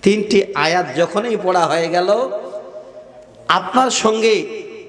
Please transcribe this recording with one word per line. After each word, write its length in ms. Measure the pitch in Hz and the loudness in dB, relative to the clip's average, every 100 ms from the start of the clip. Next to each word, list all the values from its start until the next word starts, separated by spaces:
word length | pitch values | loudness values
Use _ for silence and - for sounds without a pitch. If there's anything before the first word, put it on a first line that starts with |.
তিনটি 420 | 202 214 202 196 - | 4 2 2 2 2
আয়াত 320 | 143 151 175 170 131 | 0 2 2 0 0
যখনই 400 | 170 208 233 214 | 0 0 -2 -2
পড়া 240 | 180 180 160 | 0 2 2
হয়ে 220 | 160 165 | 0 0
গেল, 400 | 175 185 214 262 - - - - 622 - - - - - - - | 0 2 0 0 -6 -8 -12 -14 -16 -18 -20 -20 -20 -20 -20 -2
আপনার 420 | 175 185 247 262 | -2 0 2 2
সঙ্গে 760 | 240 220 220 226 208 143 - - - | 2 0 2 2 2 -2 -10 -14 -16